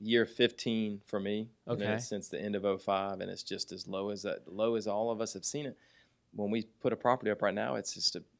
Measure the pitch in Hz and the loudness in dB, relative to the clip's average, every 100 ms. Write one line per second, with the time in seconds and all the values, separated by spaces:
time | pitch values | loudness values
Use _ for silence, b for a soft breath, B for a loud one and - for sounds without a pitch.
0 | 107 117 110 - - - 123 113 107 101 | 4 4 4 4 4 4 -2 0 0 -4
1 | - 104 98 104 117 _ - 120 104 110 | -4 -4 0 -2 -4 _ -4 -2 0 0
2 | 120 104 - - 104 101 101 95 - 95 | -2 -6 -4 -4 -2 0 2 0 2 0
3 | 98 95 95 95 - 95 - 92 - 95 | 0 -4 -6 -8 -8 -6 -6 -8 -6 -4
4 | 101 101 101 73 80 92 113 113 104 104 | -4 -4 -4 -6 -6 0 2 2 0 0
5 | 117 110 113 98 - 147 143 - b b | 0 0 -2 -4 -6 -4 -6 -10 b b
6 | b b _ - 104 113 107 _ 127 113 | b b _ -4 0 0 -2 _ -2 2
7 | 123 127 117 104 101 101 113 120 95 - | 4 4 2 2 2 2 0 -2 -4 0
8 | - 87 - _ | 0 -2 -12 _